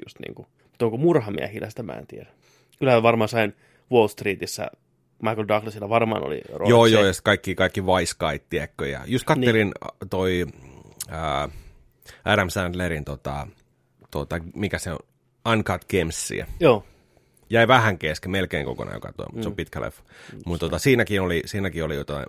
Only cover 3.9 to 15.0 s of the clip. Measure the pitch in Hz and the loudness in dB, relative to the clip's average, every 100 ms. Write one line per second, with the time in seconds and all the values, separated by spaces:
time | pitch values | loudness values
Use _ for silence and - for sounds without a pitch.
3.9 | 123 107 - 104 92 85 - - - _ | 4 4 2 -6 -4 -6 -8 -10 -12 _
4.9 | _ _ - 110 110 107 107 110 107 101 | _ _ -6 -4 -2 0 0 -2 -10 0
5.9 | 117 113 104 69 73 - - 101 117 117 | 2 2 0 -2 -6 -8 -4 4 8 8
6.9 | 110 98 87 - 101 - 87 92 - 92 | 8 4 2 2 2 0 0 0 0 2
7.9 | 92 87 - 80 71 - 78 71 - 71 | 2 2 -2 -4 -4 -4 -4 -4 -6 -6
8.9 | 67 67 120 - 139 123 110 104 - - | -6 -4 -4 0 2 4 4 2 -2 -12
9.9 | - 98 95 92 90 80 - - - - | -12 -6 -2 0 0 -2 -8 -20 -20 -20
10.9 | - - 80 80 69 73 - - - _ | -16 -10 -6 -4 -2 -4 -8 -20 -20 _
11.9 | _ - - 92 104 90 101 90 90 90 | _ -20 -10 0 2 2 -2 -4 -2 -4
12.9 | 78 71 71 67 71 71 - _ _ _ | -4 -6 -10 -8 -8 -10 -16 _ _ _
13.9 | _ - - 71 85 82 78 98 82 90 | _ -10 -8 -6 -6 -8 -6 -4 -4 -6
14.9 | 78 | -10